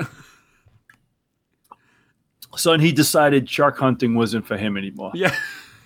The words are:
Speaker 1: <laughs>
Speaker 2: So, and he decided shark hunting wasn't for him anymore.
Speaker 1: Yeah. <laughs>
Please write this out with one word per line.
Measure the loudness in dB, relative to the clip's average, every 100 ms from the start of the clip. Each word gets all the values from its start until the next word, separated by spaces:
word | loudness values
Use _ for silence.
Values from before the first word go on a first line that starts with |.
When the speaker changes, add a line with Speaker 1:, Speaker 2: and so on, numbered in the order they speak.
| -14
Speaker 1:
<laughs> | -16 -20 _ _ _ _ _ _ _ _ _ _ _ _ _ _ _ _ _ _ _ _ _ -14 -2
Speaker 2:
So, | 2
and | 4
he | 4
decided | 4 2 4 4 2 0
shark | 0 0 2
hunting | 0 0 0
wasn't | 0 0 -2 -6
for | -6
him | -4 -6
anymore. | -8 -10 -10
Speaker 1:
Yeah. | -2 -2 -2
<laughs> | -8 -14 -20 _